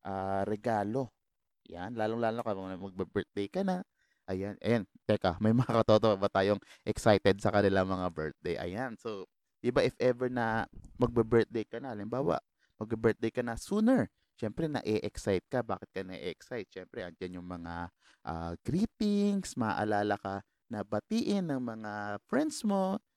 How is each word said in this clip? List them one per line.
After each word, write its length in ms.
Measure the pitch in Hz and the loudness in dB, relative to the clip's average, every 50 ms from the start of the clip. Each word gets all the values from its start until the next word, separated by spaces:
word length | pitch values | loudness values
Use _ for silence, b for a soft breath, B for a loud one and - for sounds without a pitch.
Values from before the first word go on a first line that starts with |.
| - | -10
uh, 360 | 98 95 95 95 95 98 98 98 | -8 -6 -4 -2 -2 -2 0 0
regalo. 640 | 104 107 104 - 120 113 104 101 104 113 135 131 120 _ _ _ _ _ _ _ _ _ _ _ - | -2 -2 -2 -2 0 0 0 0 0 -2 -2 -4 -6 _ _ _ _ _ _ _ _ _ _ _ -16
Yan, 260 | 87 85 90 110 123 | -12 -10 -10 -8 -4
lalong-lalo 480 | 113 107 107 113 117 117 110 110 120 117 | -2 -2 0 0 0 0 0 -2 -2 -4
kapag 360 | 113 101 95 95 92 92 85 | -4 -4 -4 -6 -8 -10 -10
magbe-birthday 680 | 95 98 92 92 92 - - 101 - - - 104 101 - | -10 -8 -6 -6 -6 -4 -2 -4 -4 -4 -4 -6 -4 -4
ka 140 | - 185 202 | -2 -2 -2
na. 180 | 190 185 180 - _ _ _ _ _ _ _ _ - | 0 -2 -4 -6 _ _ _ _ _ _ _ _ -6
Ayan, 280 | 95 92 98 104 101 - - | -6 -4 -4 -6 -8 -4 0
ayan. 200 | 101 117 113 95 - _ - _ | 0 0 0 0 -4 _ -8 _
Teka, 320 | - 107 - - 92 87 87 107 | 0 0 2 2 0 0 2 4
may 80 | 110 | 4
mga 320 | 110 123 123 - 113 113 110 | 4 4 4 4 4 4 6
katoto 320 | - 107 107 110 110 101 | 6 6 6 6 4 4
ba 160 | 95 101 98 | 4 2 2
tayong 280 | - 98 95 101 104 101 - B B B B 113 | 2 4 4 4 4 2 -2 B B B B -6
excited 520 | 104 - - 113 104 95 - 101 95 101 | -4 2 6 6 6 6 6 4 2 2
sa 120 | - 101 | 2 2
kanilang 360 | 104 104 98 98 95 98 92 95 | 4 4 4 4 4 4 2 2
mga 200 | 95 92 90 90 | 0 -2 -2 -4
birthday? 440 | 82 76 78 76 - _ - 87 82 - | -4 -4 -6 -6 -8 _ -6 -4 -4 -4
Ayan, 360 | - 87 92 110 135 123 113 | -4 -6 -6 -6 -6 -8 -10
so, 320 | - - 117 107 98 92 - _ _ _ _ _ _ | -10 -10 -10 -10 -10 -12 -14 _ _ _ _ _ _
di 120 | - 123 | -2 0
ba 120 | 123 135 - | 2 4 4
if 120 | - - - | 2 2 2
ever 280 | 113 127 120 120 127 123 | 2 2 2 2 0 -2
na 400 | 127 123 117 113 110 113 - - - - - - - - | 0 0 0 0 0 0 -2 -4 -8 -14 -18 -14 -4 0
magbe-birthday 640 | 123 117 117 117 113 113 120 117 107 - 120 117 107 - | 0 2 4 2 2 4 4 4 4 2 0 -6 -6 -6
ka 120 | - 117 | -8 -10
na, 160 | 139 131 113 | -10 -8 -8
halimbawa, 440 | 104 101 110 123 131 151 170 156 - - _ _ _ _ _ _ - | -8 -6 -4 -4 -2 0 0 0 -2 -4 _ _ _ _ _ _ -10
magbe-birthday 520 | 107 104 113 110 113 113 107 - 117 113 | -8 -4 -2 2 2 2 2 2 0 -2
ka 120 | - 127 120 | 0 -2 -4
na 120 | 120 117 | -4 -4
sooner, 560 | - - - 196 208 220 233 269 226 147 - _ _ _ _ _ | -8 -6 -2 0 4 4 6 6 4 4 0 _ _ _ _ _
siyempre, 320 | - 117 107 - - 165 156 | -8 -6 -6 -4 -4 -4 -2
na-e-excite 800 | 143 117 - - 107 104 - 101 - - - 107 98 90 - _ | -2 -2 0 0 0 0 0 -4 -8 -4 0 0 0 0 0 _
ka. 160 | - 127 113 | -2 -2 -2
Bakit 260 | 110 95 92 104 - | -2 -4 -6 -8 -8
ka 100 | - 95 95 | -8 -8 -8
na-excite? 640 | 90 92 - 73 90 82 - - - 127 117 95 - | -8 -8 -8 -6 -8 -8 -8 -10 -10 -10 -10 -10 -10
Siyempre, 320 | - 95 92 - - 123 92 | -12 -14 -14 -12 -10 -10 -10
andyan 380 | 87 82 - 95 90 90 87 | -10 -10 -8 -10 -8 -8 -8
yung 60 | 87 90 | -10 -10
mga, 440 | 90 85 85 85 85 85 85 87 - _ b b b b b - | -10 -10 -8 -8 -8 -8 -8 -10 -12 _ b b b b b -8
uh, 260 | 82 82 82 85 85 - - | -6 -6 -6 -6 -6 -8 -6
greetings, 920 | - 143 185 220 - _ - 214 208 202 202 202 202 202 196 185 - - 127 | -4 -2 -2 -2 -2 _ -2 -2 0 2 2 2 2 0 -2 -4 -6 -4 -2
maalala 560 | 117 107 - - 104 107 107 101 104 104 101 98 | -2 0 0 0 0 0 2 2 2 0 0 -2
ka 240 | - 98 98 98 - _ _ _ _ - | -2 -4 -6 -6 -8 _ _ _ _ -10
na 100 | 113 104 | -8 -8
batiin 640 | 101 104 107 104 - - 214 226 - - 202 196 180 160 | -6 -4 -4 -4 -2 -2 -2 -2 0 0 0 0 0 -2
ng 140 | 139 131 | -2 -4
mga 640 | 127 117 110 110 107 107 104 104 101 104 101 101 _ | -4 -6 -8 -8 -8 -8 -8 -6 -6 -6 -8 -8 _
friends 380 | _ - 269 311 311 - - - | _ -2 -2 0 -2 -4 -4 -2
mo, 320 | 208 196 196 190 185 196 - _ _ _ | 0 0 2 0 0 -2 -4 _ _ _